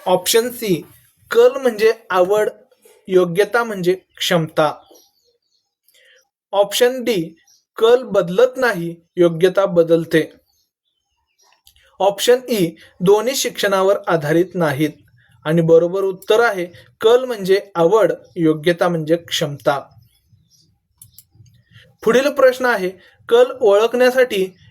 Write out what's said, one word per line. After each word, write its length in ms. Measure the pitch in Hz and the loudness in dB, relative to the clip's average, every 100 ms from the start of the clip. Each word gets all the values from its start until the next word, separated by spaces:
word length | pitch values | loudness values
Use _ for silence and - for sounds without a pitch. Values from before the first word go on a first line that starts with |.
| 190 | -2
ऑप्शन 440 | 180 - 226 240 | -2 0 0 -2
सी 360 | 247 220 156 - _ _ _ - | -8 -4 -4 -6 _ _ _ -4
कल 200 | 226 247 | 2 2
म्हणजे 420 | 277 262 208 220 226 - | 2 -4 0 0 0 -4
आवड, 400 | 185 180 208 214 - _ _ _ _ - | 0 2 0 -2 -6 _ _ _ _ -2
योग्यता 560 | 185 180 165 214 240 | 0 0 0 0 0
म्हणजे 300 | 233 196 175 | -4 -4 -2
क्षमता, 800 | 185 _ - - 180 156 - 151 - _ _ _ _ _ _ _ _ _ _ _ _ _ _ _ _ - | -2 _ -10 -2 -2 -2 0 -2 -2 _ _ _ _ _ _ _ _ _ _ _ _ _ _ _ _ -8
ऑप्शन 520 | 196 202 - 247 262 | -2 0 2 0 0
डी 320 | 240 202 160 - _ _ _ - | -4 -4 -4 -12 _ _ _ 0
कल 280 | 226 254 | 2 2
बदलत 540 | 226 196 175 190 254 262 | 2 -2 -2 0 0 0
नाही, 380 | 240 185 170 165 _ - | -4 -4 -8 -12 _ 0
योग्यता 500 | 170 160 185 180 196 | 0 2 0 0 -2
बदलते, 640 | 175 160 165 165 160 147 _ _ _ _ _ _ _ _ _ _ _ _ _ _ _ _ - | 0 2 0 0 -4 -4 _ _ _ _ _ _ _ _ _ _ _ _ _ _ _ _ -4
ऑप्शन 400 | 190 196 - 247 247 | -2 -2 0 0 0
ई 260 | 220 165 - - - | -2 -2 -4 -20 -6
दोन्ही 360 | 185 208 226 277 | 0 2 0 -4
शिक्षणावर 600 | 240 - 202 196 190 196 - | -6 -4 -2 0 0 0 -2
आधारित 380 | 165 147 160 185 185 | -4 0 0 0 -2
नाहीत. 340 | 160 139 151 - _ _ _ _ 156 | -4 -2 -4 -6 _ _ _ _ -4
आणि 160 | 170 | 0
बरोबर 400 | 165 165 170 190 | 4 4 4 -2
उत्तर 380 | 196 185 - 214 | -4 -6 0 2
आहे 260 | 233 190 175 - - - | 2 -2 -10 -14 -20 -2
कल 240 | 220 247 254 | 2 2 0
म्हणजे 460 | 220 185 196 196 170 | -8 0 0 0 0
आवड, 380 | 165 214 180 - - 185 | 2 4 2 -2 -10 -2
योग्यता 520 | 156 156 160 170 180 | -2 0 -2 0 -2
म्हणजे 280 | 170 151 170 | -2 -2 -4
क्षमता. 640 | 170 - 151 139 - 139 - _ _ _ _ _ _ _ _ _ _ _ - _ _ _ - _ _ - _ _ | -2 -6 -6 -4 -4 -4 -8 _ _ _ _ _ _ _ _ _ _ _ -20 _ _ _ -20 _ _ -20 _ _
पुढील 280 | 214 233 285 | -2 0 0
प्रश्न 340 | 269 262 254 254 | 2 2 2 -4
आहे 240 | 220 185 - _ _ - | -4 -6 -10 _ _ 0
कल 220 | 233 247 - | 2 2 2
ओळखण्यासाठी 920 | 214 202 233 247 254 254 254 208 185 _ _ | 2 2 2 0 0 2 0 0 -6 _ _